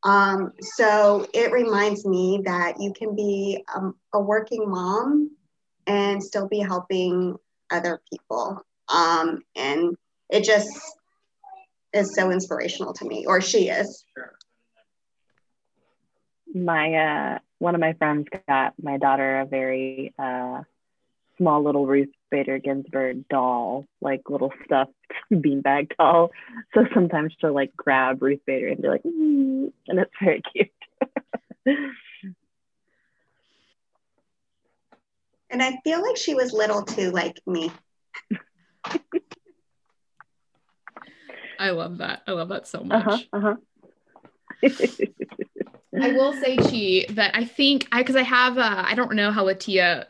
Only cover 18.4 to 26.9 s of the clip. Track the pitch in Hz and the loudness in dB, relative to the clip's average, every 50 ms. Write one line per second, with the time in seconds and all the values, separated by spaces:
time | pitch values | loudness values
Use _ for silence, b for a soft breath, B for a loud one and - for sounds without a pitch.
18.4 | _ - 139 135 131 113 - - 151 147 139 139 151 139 135 135 135 135 135 135 | _ 0 0 2 2 0 -4 -6 -8 -6 -4 0 2 2 2 2 2 0 0 -2
19.4 | 135 135 135 135 131 131 131 131 131 131 131 131 139 135 _ - 135 131 127 127 | -2 -2 -2 -2 -2 -2 -2 -4 -4 -6 -8 -8 -12 -12 _ -8 -6 -6 -4 -6
20.4 | 127 127 127 139 165 _ _ _ _ _ _ _ _ _ _ _ _ _ _ _ | -6 -8 -8 -12 -14 _ _ _ _ _ _ _ _ _ _ _ _ _ _ _
21.4 | 180 160 147 151 147 147 143 143 143 131 135 139 139 139 _ _ _ _ - 143 | 2 4 4 4 4 2 2 2 2 4 4 2 2 2 _ _ _ _ -2 -2
22.4 | 139 139 135 135 131 139 139 139 135 - - 139 135 127 127 127 131 _ 147 135 | 0 -2 -4 -4 -2 -4 -4 -4 -6 -6 -4 -4 -2 -2 -4 -8 -8 _ 0 0
23.4 | 127 127 123 120 120 92 120 139 143 _ _ _ - 143 135 131 - - 143 135 | 2 2 0 0 -2 -4 -4 -6 -8 _ _ _ -4 -4 -4 -4 -4 -6 -4 -4
24.4 | 123 139 - - - - 147 135 135 135 _ _ _ _ - - - _ 214 170 | -4 -4 -6 -10 -4 0 2 2 2 0 _ _ _ _ -16 -16 -2 _ 0 2
25.4 | 143 151 139 139 135 139 139 143 147 - - _ 165 147 170 170 170 170 B B | 4 2 0 2 2 2 2 2 0 -4 0 _ 4 6 6 6 4 4 B B
26.4 | B B B B B B - 214 233 247 | B B B B B B 4 4 4 4